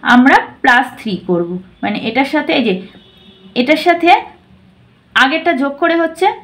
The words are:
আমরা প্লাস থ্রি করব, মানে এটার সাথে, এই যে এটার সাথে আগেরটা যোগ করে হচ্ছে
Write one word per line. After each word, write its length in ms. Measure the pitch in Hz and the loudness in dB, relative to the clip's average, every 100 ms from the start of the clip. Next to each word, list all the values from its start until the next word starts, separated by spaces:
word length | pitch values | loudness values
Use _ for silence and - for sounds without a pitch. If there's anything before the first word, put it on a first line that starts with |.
| - | 4
আমরা 220 | 247 254 392 - - | 4 6 4 0 -4
প্লাস 240 | 269 247 262 - | 0 2 0 -8
থ্রি 140 | 220 180 - | -8 -8 -2
করব, 200 | 175 175 180 - _ | -2 -2 -8 -12 _
মানে 140 | 202 208 - | -8 -6 -4
এটার 200 | 226 277 | -2 -2
সাথে, 180 | 302 302 320 | -2 -2 -2
এই 40 | 220 | 0
যে 60 | 185 - - - _ - _ - - | -4 -8 -20 -20 _ -20 _ -10 -4
এটার 200 | 247 302 349 | 0 0 2
সাথে 220 | 339 339 403 - - _ _ _ _ _ _ _ 214 | 0 2 2 0 -20 _ _ _ _ _ _ _ 0
আগেরটা 280 | 269 320 339 269 | 0 0 -2 -2
যোগ 120 | 277 277 | -4 -2
করে 140 | 339 330 | -2 0
হচ্ছে 260 | 330 330 381 427 | -2 -2 -2 -2